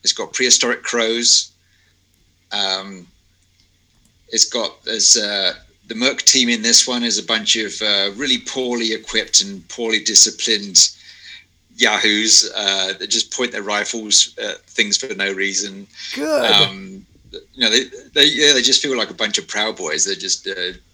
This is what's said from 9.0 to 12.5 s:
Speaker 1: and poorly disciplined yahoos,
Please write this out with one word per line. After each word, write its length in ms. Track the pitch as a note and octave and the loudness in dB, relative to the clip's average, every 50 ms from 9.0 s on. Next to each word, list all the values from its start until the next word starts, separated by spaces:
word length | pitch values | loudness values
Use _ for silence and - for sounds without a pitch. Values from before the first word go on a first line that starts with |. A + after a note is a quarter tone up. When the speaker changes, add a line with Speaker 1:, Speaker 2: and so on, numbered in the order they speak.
| - - - A2+ G#2 - - - G2 | -8 -4 -4 -4 -4 2 0 0 0
Speaker 1:
and 240 | G2+ G2+ F#2+ E2+ _ | 0 -8 -14 -16 _
poorly 320 | - - A#2+ A2+ A2 A2 - | -10 -6 -4 -2 -2 -2 -2
disciplined 840 | A2+ G#2+ F#2 - A2 - - - - A2+ G#2+ G2+ G2+ F#2 - - - - - - - - - - - - - _ _ _ _ _ _ _ | 2 4 4 4 4 0 -4 -2 -2 -2 -2 -2 0 2 2 2 2 0 -10 -20 -20 -20 -20 -20 -20 -20 -20 _ _ _ _ _ _ _
yahoos, 760 | - A#2+ A2 G#2+ G2 G#2+ A2 G#2 G#2 A2 A2 G#2 - - G#2+ | 0 2 2 2 2 2 2 2 2 2 4 4 4 4 2